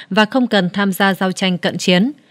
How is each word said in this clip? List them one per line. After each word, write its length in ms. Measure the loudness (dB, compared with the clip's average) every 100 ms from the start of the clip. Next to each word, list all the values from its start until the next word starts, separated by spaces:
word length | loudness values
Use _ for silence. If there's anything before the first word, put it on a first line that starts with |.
| -4
và 160 | 0 0
không 220 | 0 0
cần 220 | 0 0
tham 240 | 0 -2
gia 200 | 0 0
giao 180 | 0 -2
tranh 260 | -2 -2 -2
cận 200 | -4 -4
chiến. 340 | 2 2 2 -2 _